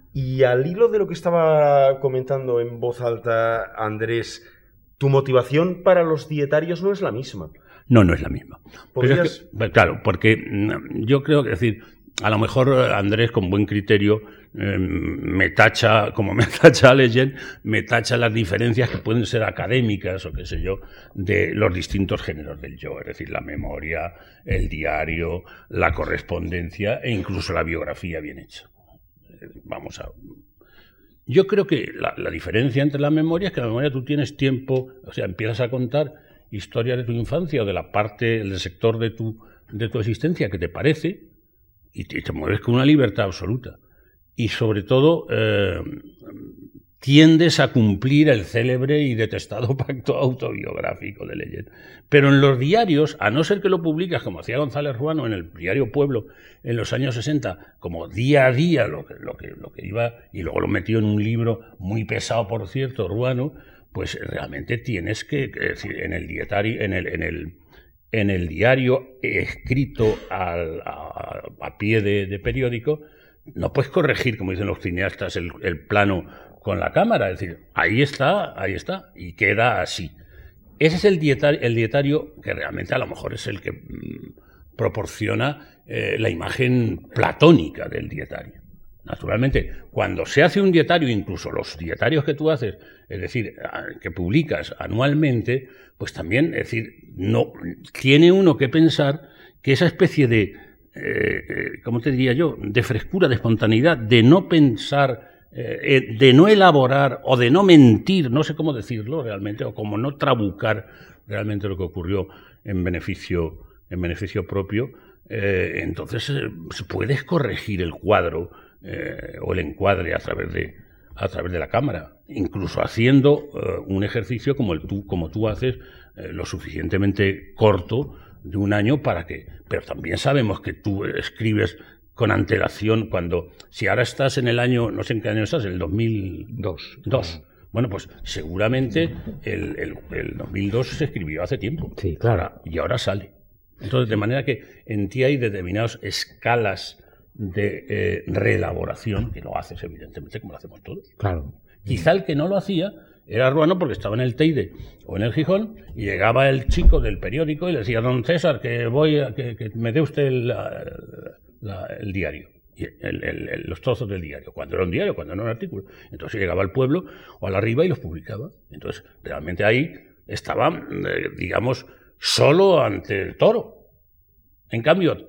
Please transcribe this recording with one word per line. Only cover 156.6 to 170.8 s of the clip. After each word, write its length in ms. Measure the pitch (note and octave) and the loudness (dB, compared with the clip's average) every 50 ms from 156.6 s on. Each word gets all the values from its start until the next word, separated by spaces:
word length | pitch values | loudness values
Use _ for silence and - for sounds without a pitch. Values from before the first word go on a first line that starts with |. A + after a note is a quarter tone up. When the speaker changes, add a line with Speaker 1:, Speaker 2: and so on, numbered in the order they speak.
| A#2+ | 0
Speaker 2:
chico 320 | - - F3 - - E3+ D3 | 0 2 6 8 8 8 8
del 200 | B2 A2 G2 - | 4 0 -2 -4
periódico 500 | - F#2 A2+ D3+ E3 D3+ D3+ C#3+ F3 F3+ | -6 -4 -4 -2 -2 -2 -4 -4 -4 -2
y 40 | E3 | -2
le 60 | B2+ | -2
decía, 220 | G2+ B2 A#2 A2+ | -2 -2 0 0
"Don 220 | A2+ B2+ B2 B2 A2+ | 0 0 0 0 0
César, 360 | - F3 D#3+ F3+ E3 C3 - | 0 0 2 2 0 0 0
que 260 | - A#2+ A#2+ A#2+ A#2+ | -2 -4 -4 -2 -2
voy 320 | A2+ A#2+ D3 D#3 D#3 D3+ D3 | 0 2 2 4 4 2 2
a, 140 | C3+ B2 G#2+ | 0 -2 -6
que, 220 | - B2 A#2+ A2+ | -8 -8 -8 -8
que 160 | - A#2 G#2 - | -10 -10 -8 -6
me 180 | A2+ A#2 A#2 | -4 -4 0
dé 100 | A2 D#3 | 0 0
usted 280 | D#3 C#3+ - D3+ C#3+ C3+ | 0 0 0 0 0 0
la, 540 | B2+ B2+ A#2 A#2+ A2 G#2 - - - - - - - - - - - - - - - _ _ _ _ _ | 0 0 -2 -2 -2 -4 -6 -8 -10 -12 -12 -14 -14 -16 -16 -18 -18 -18 -18 -18 -18 _ _ _ _ _
la, 240 | - G2+ F#2+ F#2 - - - - | -12 -12 -10 -10 -10 -12 -10 -10
el 120 | - G2+ | -8 -6
diario, 380 | F#2 G2 E2+ D2 D2 D2+ - - _ _ _ _ _ | -4 -4 -4 -6 -6 -10 -16 -20 _ _ _ _ _
y 80 | - - | -14 -14
el, 400 | - - - - G1+ G1+ G1+ G1+ | -12 -12 -10 -8 -8 -6 -6 -6
el, 260 | G1+ - - E2 - | -6 -6 -6 -8 -8
el, 140 | - - - | -8 -8 -8
los 160 | - E2+ - | -10 -10 -6
trozos 260 | - C3 A#2 - B2 G2 | -2 -2 -2 -2 -4 -6
del 120 | G2 F#2 | -8 -8
diario", 300 | E2 D2 C#2 - - - | -8 -10 -12 -14 -16 -16
cuando 240 | - - D2 - F2 | -14 -14 -10 -6 -2
era 80 | F2 F#2+ | -2 -2
un 80 | F2 | 0
diario, 240 | F2 C#3 G3+ G3 - | 0 -2 -2 -2 -4
cuando 200 | - - F#2+ F#2 | -6 -8 -8 -8
no 80 | F#2+ A2+ | -6 -6
era 80 | A#2 | -6
un 40 | A#2 | -6
artículo. 300 | - G3 - - G2 - - - - - - | -8 -10 -10 -10 -12 -12 -14 -18 -20 -20 -20
Entonces 280 | - - - - - G#2 | -18 -16 -12 -8 -6 -4
llegaba 220 | G2 E2+ E2+ F#2 | -2 -2 0 0
al 100 | G2 F#2+ | -2 0
pueblo 340 | - C3 C3 C3 D3+ F#3 F3+ - - - - - - - | 0 0 2 2 0 0 -2 -6 -16 -20 -20 -20 -14 -10
o 80 | F#2+ | -6
a 20 | F#2+ | -4
la 120 | F#2 G2 | -2 0
riba 240 | A2 A2+ A2+ C#3+ F3 | 0 2 2 2 2
y 20 | |
los 120 | F#3 C#3 - | 2 0 -2
publicaba. 520 | - D#2+ E2 D#2+ - - G2+ G#2 C#3 G3+ - _ _ _ | -6 -10 -12 -12 -10 -10 -10 -10 -12 -12 -16 _ _ _
Entonces 340 | - - - - - - - _ _ _ - | -18 -14 -12 -12 -12 -12 -16 _ _ _ -14
realmente 400 | D2+ C#2 D2 D2+ E2+ F2 F2 G#2 | -12 -10 -10 -8 -8 -4 0 2
ahí 300 | G#2+ A#2 B2+ D#3 E3+ - - - _ _ _ _ | 2 4 2 0 -2 -6 -14 -20 _ _ _ _
estaba, 600 | - G2+ - - - - - B2 D#3+ F3+ - | -12 -12 -8 -6 -4 0 0 0 0 0 -2